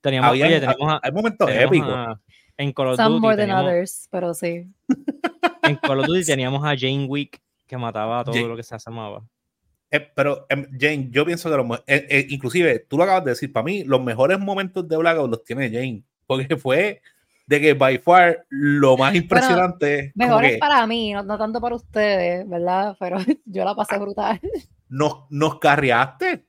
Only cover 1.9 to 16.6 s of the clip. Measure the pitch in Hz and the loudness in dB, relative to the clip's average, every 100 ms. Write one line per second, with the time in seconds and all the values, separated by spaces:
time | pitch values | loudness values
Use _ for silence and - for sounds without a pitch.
1.9 | 127 117 110 _ _ _ - 143 131 131 | -6 -6 -10 _ _ _ -6 -6 -2 -2
2.9 | 127 220 226 220 214 208 190 185 175 190 | 2 2 4 2 2 0 0 0 -2 -4
3.9 | - - 185 175 165 175 170 180 _ - | -10 -10 -6 -6 -6 -6 -8 -12 _ -4
4.9 | 262 - 285 - - 339 - - 143 - | -4 -4 -6 -8 -2 -4 0 0 0 0
5.9 | 135 143 180 160 135 127 139 151 139 131 | 0 0 0 0 0 0 -2 -2 -2 -2
6.9 | 139 135 143 143 - _ _ _ 127 117 | -4 -4 -6 -8 -14 _ _ _ -8 -8
7.9 | 107 110 120 117 117 117 117 117 110 - | -6 -4 -4 -4 -4 -4 -8 -14 -16 -14
8.9 | 117 107 101 110 _ _ _ _ _ _ | -14 -12 -14 -20 _ _ _ _ _ _
9.9 | 147 143 - 139 135 - 139 135 131 143 | -6 -4 -2 -2 -2 -4 -6 -6 -2 0
10.9 | 151 131 123 156 170 170 147 120 117 - | 0 -2 0 0 -2 -2 -2 -2 -6 0
11.9 | 143 143 139 135 139 127 175 165 117 _ | 0 2 0 0 -6 -4 0 2 0 _
12.9 | 143 190 185 143 120 139 117 131 202 139 | 0 2 2 0 -4 -4 -4 -2 -6 0
13.9 | 131 123 113 135 196 196 196 190 190 165 | 0 0 0 2 2 -2 -4 -4 -6 -4
14.9 | 160 170 165 180 113 _ 120 127 113 131 | 0 2 0 0 -4 _ -6 -4 -4 -6
15.9 | 107 _ _ _ 131 135 147 | -8 _ _ _ -4 -2 -4